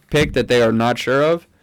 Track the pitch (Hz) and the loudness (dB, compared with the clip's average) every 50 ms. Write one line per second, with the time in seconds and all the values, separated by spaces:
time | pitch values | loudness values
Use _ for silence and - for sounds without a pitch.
0 | _ - - 147 151 143 - 131 117 - 123 120 117 113 113 113 117 120 120 - | _ -4 -2 -2 0 0 -2 -2 -2 0 2 2 2 2 2 0 0 -2 -2 -2
1 | - 127 127 139 147 156 170 170 - _ _ _ | -2 -2 0 0 0 0 -2 -2 -6 _ _ _